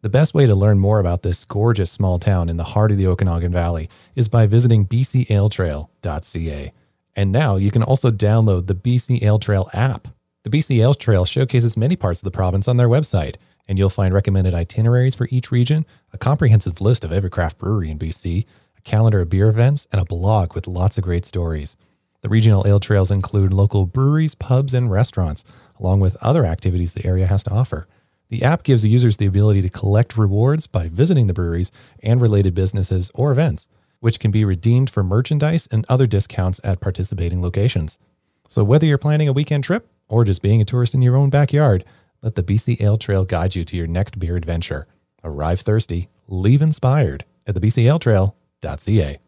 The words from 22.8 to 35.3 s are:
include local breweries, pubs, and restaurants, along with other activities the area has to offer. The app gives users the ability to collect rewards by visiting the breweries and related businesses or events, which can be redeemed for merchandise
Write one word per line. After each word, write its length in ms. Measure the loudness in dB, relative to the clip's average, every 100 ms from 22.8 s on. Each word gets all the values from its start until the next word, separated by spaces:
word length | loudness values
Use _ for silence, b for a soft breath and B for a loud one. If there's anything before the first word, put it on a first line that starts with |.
| 2 0 2
include 440 | 0 -2 0 2
local 320 | 2 2 2 -2
breweries, 480 | 0 0 0 -2
pubs, 400 | -4 -2 0 0
and 160 | -2 0
restaurants, 560 | 0 0 -2 -4 -4 -14 b b _
along 200 | -2 2
with 220 | 2 0
other 220 | -2 0
activities 480 | 0 -2 -2 -2 -4
the 140 | -4 -4
area 180 | 0 0
has 160 | 0
to 60 | -2
offer. 380 | -2 -2 -4 -10 _ _ _ _
The 120 | -2
app 220 | 0 0
gives 200 | 2 2
users 340 | 4 4 4 2
the 80 | 0
ability 360 | 2 2 2
to 60 | 0
collect 460 | -2 0 2 0 0
rewards 500 | 0 2 0 0 -4
by 220 | -6 -6
visiting 380 | 0 2 2 0
the 80 |
breweries 360 | 0 -2 -2 -4 B B B
and 180 | -2 2
related 340 | 4 4 2
businesses 560 | 0 -2 -2 -2 -2 -4
or 160 | -2 0
events, 380 | 0 0 -2 -12 _ _ _
which 180 | -2 0
can 120 | 0
be 140 | 2
redeemed 460 | 0 0 2 2 0
for 140 | -2
merchandise 640 | 0 0 0